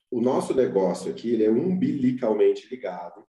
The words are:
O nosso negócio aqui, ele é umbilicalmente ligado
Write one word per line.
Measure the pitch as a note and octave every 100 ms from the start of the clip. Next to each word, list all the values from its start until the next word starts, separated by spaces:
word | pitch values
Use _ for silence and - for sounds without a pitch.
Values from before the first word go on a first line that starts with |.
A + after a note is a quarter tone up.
| _
O | A#2+
nosso | B2 D#3 -
negócio | C3 G#2 G2 F2+ F2+ -
aqui, | - A2+
ele | A2
é | G#2+
umbilicalmente | A#2 F3+ F#3 - C3+ B2+ - B2+ G#2 G2+ G2 -
ligado | C3 F#2+ F2+ F2 E2